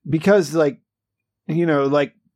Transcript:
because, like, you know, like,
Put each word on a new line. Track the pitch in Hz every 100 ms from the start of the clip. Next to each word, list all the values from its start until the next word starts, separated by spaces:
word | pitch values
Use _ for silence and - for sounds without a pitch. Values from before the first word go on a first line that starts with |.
| -
because, | 156 190 208 147
like, | 160 147 123 _ _ _ _ _ _ -
you | 165 170
know, | 147 139
like, | 147 143 - _